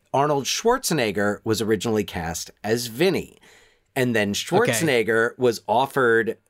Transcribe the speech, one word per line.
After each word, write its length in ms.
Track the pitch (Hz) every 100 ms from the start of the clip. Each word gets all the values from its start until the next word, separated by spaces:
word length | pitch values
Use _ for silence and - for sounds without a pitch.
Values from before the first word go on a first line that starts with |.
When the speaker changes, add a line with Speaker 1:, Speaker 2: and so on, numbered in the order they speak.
| -
Speaker 1:
Arnold 300 | 131 147 139
Schwarzenegger 960 | 123 - 226 247 - 160 110 95 104 101
was 180 | 110 107
originally 420 | 107 104 117 107
cast 460 | 95 90 82 82 - _
as 240 | 104 120 120
Vinny. 500 | 113 185 127 71 - - - _ _ _ 131
And 180 | 127
then 160 | 110 101
Speaker 2:
Okay. 80 | 101
Speaker 1:
Schwarzenegger 1000 | - 185 233 117 160 120 107 113 117 -
was 240 | 123 107 -
offered 720 | 113 135 139 120 113 110 -